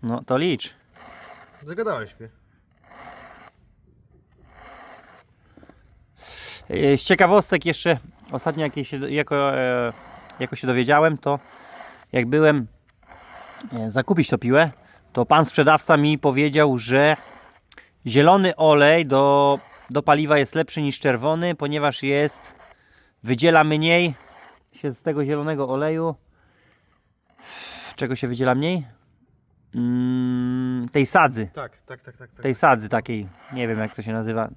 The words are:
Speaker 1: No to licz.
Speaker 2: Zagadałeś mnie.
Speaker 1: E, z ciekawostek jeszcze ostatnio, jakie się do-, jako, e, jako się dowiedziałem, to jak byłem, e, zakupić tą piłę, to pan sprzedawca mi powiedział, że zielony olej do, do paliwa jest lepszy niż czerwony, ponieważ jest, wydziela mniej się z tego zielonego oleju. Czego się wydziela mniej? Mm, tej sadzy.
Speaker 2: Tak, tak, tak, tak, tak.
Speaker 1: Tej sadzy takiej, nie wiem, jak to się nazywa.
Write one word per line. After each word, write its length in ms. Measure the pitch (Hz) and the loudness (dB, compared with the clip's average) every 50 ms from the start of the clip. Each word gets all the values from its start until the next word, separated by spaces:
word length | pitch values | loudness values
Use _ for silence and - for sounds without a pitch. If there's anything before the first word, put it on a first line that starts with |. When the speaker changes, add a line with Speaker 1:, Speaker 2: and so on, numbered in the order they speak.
Speaker 1:
No 200 | - 117 110 - - | -6 -6 -8 -8 -4
to 120 | - 127 131 | -2 -2 -2
licz. 360 | 160 180 156 110 - - - _ _ _ _ - - - - - - - - - - _ _ _ | 0 -2 -4 -4 -6 -14 -18 _ _ _ _ -20 -20 -20 -20 -20 -20 -20 -20 -20 -20 _ _ _
Speaker 2:
Zagadałeś 580 | 147 147 175 180 226 214 175 123 110 95 - _ | -20 -16 -10 -8 -6 -6 -6 -6 -8 -12 -16 _
mnie. 80 | 113 110 _ _ _ _ _ _ _ _ _ _ _ _ - - - - - - - - - - - - _ _ _ _ _ _ _ _ _ _ _ _ _ _ _ _ _ _ - _ _ - - - - - - - - - - _ - - _ _ _ _ _ _ _ - - _ - _ _ _ _ _ _ _ _ _ - - - - - - - - - - | -20 -20 _ _ _ _ _ _ _ _ _ _ _ _ -20 -20 -20 -20 -20 -20 -20 -20 -20 -20 -20 -20 _ _ _ _ _ _ _ _ _ _ _ _ _ _ _ _ _ _ -20 _ _ -20 -20 -20 -20 -20 -20 -20 -20 -20 -20 _ -20 -20 _ _ _ _ _ _ _ -20 -20 _ -20 _ _ _ _ _ _ _ _ _ -20 -20 -18 -16 -14 -14 -16 -16 -12 -8
Speaker 1:
E, 280 | - 92 147 139 139 127 | -4 0 2 2 2 2
z 40 | |
ciekawostek 640 | - - 190 - 190 170 196 208 180 - 190 160 - | 2 0 4 4 6 6 6 4 4 2 -4 -2 -2
jeszcze 320 | 170 156 - - 175 160 123 - - _ _ - - | -4 -6 -2 0 -2 -2 -2 -4 -18 _ _ -16 -10
ostatnio, 320 | - 131 - 165 151 160 156 | -10 -6 -6 -6 -4 -4 -6
jakie 200 | 147 - 147 135 | -6 -6 -8 -10
się 140 | - - 139 | -8 -8 -10
do-, 100 | 135 139 | -8 -6
jako, 500 | 139 151 143 - 147 143 143 139 135 131 | -4 -4 -4 -2 -2 -2 0 0 -2 -2
e, 340 | 131 127 123 123 120 117 113 - - - - - - - - - | -2 -2 -2 -2 -4 -4 -6 -10 -20 -20 -20 -20 -20 -20 -12 -10
jako 160 | 127 - - | -10 -10 -8
się 100 | - - | -8 -4
dowiedziałem, 520 | 127 127 123 123 120 147 147 156 160 156 135 | -2 0 0 2 2 2 4 4 2 0 -2
to 200 | - 143 143 139 - - - - - - - - - - - - - _ | -4 -4 -4 -4 -6 -16 -20 -20 -20 -20 -20 -20 -20 -20 -20 -20 -20 _
jak 140 | - 127 120 | -4 -4 -2
byłem, 400 | 117 135 151 156 156 151 143 117 107 _ _ _ _ _ _ _ _ - - - - - - - - - - - - | 0 0 4 4 4 4 2 -2 -6 _ _ _ _ _ _ _ _ -20 -20 -20 -20 -20 -20 -20 -20 -20 -20 -18 -14
e, 180 | - 117 110 113 | -10 -8 -8 -4
zakupić 380 | 101 131 131 - 196 170 147 - | -4 -4 0 0 0 0 2 0
tą 100 | - 117 | 0 -2
piłę, 320 | - 120 127 147 165 151 127 _ _ _ _ _ _ _ | 0 2 4 4 2 2 -2 _ _ _ _ _ _ _
to 140 | _ 127 120 | _ -4 0
pan 200 | - 151 156 160 | 4 4 4 4
sprzedawca 500 | - - - 147 143 - - - - 165 | 2 2 2 4 4 4 4 4 2 2
mi 220 | 147 147 151 151 139 | 4 4 2 0 2
powiedział, 600 | - 147 127 135 147 151 139 156 151 147 131 123 | 0 0 2 2 0 2 4 4 4 4 2 -2
że 380 | 110 117 127 135 143 151 156 - - - - - - - _ _ _ _ - - - _ _ _ _ | -2 0 2 4 4 4 2 0 -4 -20 -20 -20 -20 -20 _ _ _ _ -20 -20 -20 _ _ _ _
zielony 500 | 123 110 135 143 165 185 196 190 185 160 | 0 2 4 6 6 6 6 4 0 0
olej 500 | - 160 156 151 147 143 147 160 170 165 | 2 4 4 6 6 6 6 6 4 2
do, 520 | 135 135 135 139 139 139 143 143 143 143 139 - - - - - - | 2 2 2 4 4 4 4 4 2 2 0 -4 -16 -20 -20 -16 -6
do 120 | 123 143 | -6 -4
paliwa 360 | 147 - 147 147 156 147 151 147 | 2 2 2 2 4 2 2 2
jest 160 | 139 - - | 2 0 -2
lepszy 280 | 160 160 - - 165 | -4 -4 -4 -4 -4
niż 160 | 151 143 131 - | -4 -4 -4 -2
czerwony, 540 | - 143 127 113 120 147 160 165 170 175 170 | -2 -2 -2 0 -2 -4 -2 -2 -2 -4 -4
ponieważ 480 | - 147 143 147 151 147 147 131 - | -4 -6 -6 -4 -2 -2 -2 -4 -4
jest, 400 | - 139 139 143 147 147 - - - - - - - - - _ _ _ _ _ _ _ _ _ | -4 -2 0 0 0 -2 -4 -10 -20 -20 -20 -20 -20 -20 -20 _ _ _ _ _ _ _ _ _
wydziela 420 | - 113 131 117 143 170 165 160 151 | -4 -4 -2 2 2 4 4 4 4
mniej 500 | 156 156 151 156 165 170 170 175 170 135 - - - - - - - - _ _ _ | 4 0 0 0 2 2 2 2 0 -4 -8 -16 -20 -20 -20 -20 -20 -20 _ _ _
się 180 | _ - - 143 | _ -12 -10 -10
z 100 | 123 - | -10 -8
tego 220 | - 165 147 143 143 | -8 -6 -4 -4 -4
zielonego 440 | 135 151 147 147 156 160 139 139 127 | -4 -4 -4 -4 -6 -6 -6 -4 -4
oleju. 460 | 131 135 147 156 160 160 165 165 147 _ _ _ _ _ _ _ _ _ _ _ _ _ _ _ _ _ _ _ _ _ _ _ _ _ - - - - - - - - - - - | -4 -4 -2 -4 -4 -4 -4 -6 -8 _ _ _ _ _ _ _ _ _ _ _ _ _ _ _ _ _ _ _ _ _ _ _ _ _ -20 -20 -20 -20 -18 -18 -18 -18 -18 -18 -8
Czego 200 | - 147 120 131 | -6 -4 -4 -4
się 120 | - - 120 | -4 -4 -6
wydziela 260 | 123 117 131 127 127 | -2 0 0 0 2
mniej? 320 | 131 147 165 185 175 139 117 - _ _ _ _ _ _ _ _ _ _ _ _ _ _ _ - | 0 0 -2 -4 -4 -6 -10 -18 _ _ _ _ _ _ _ _ _ _ _ _ _ _ _ -6
Mm, 1120 | 120 120 123 123 123 123 127 127 127 127 127 127 123 123 127 127 127 127 127 127 127 120 120 | -4 -2 -2 -2 -2 -2 -2 -4 -4 -4 -4 -4 -4 -4 -4 -4 -4 -4 -4 -4 -6 -6 -4
tej 140 | - 147 139 | -2 -2 -2
sadzy. 420 | - - 190 160 143 123 113 107 92 _ | 2 2 2 2 2 -2 -6 -10 -10 _
Speaker 2:
Tak, 280 | 156 135 110 _ _ | -16 -16 -16 _ _
tak, 180 | _ _ 127 131 | _ _ -20 -20
tak, 160 | _ - - | _ -20 -20
tak, 140 | _ 131 - | _ -20 -20
tak. 120 | _ _ | _ _
Speaker 1:
Tej 120 | - 135 127 | -6 -6 -4
sadzy 340 | - - 156 131 113 107 107 | 2 4 2 2 2 0 -4
takiej, 380 | - 113 110 - 120 107 101 95 92 _ - - | -4 -4 -4 -4 -8 -8 -8 -12 -16 _ -20 -16
nie 160 | 135 127 120 113 | -8 -6 -4 -4
wiem, 100 | 113 110 | -4 -4
jak 160 | 110 107 - | -4 -6 -8
to 80 | - | -12
się 100 | 104 113 | -10 -8
nazywa. 360 | 110 110 110 110 110 113 113 110 - | -8 -6 -6 -4 -4 -4 -6 -6 -8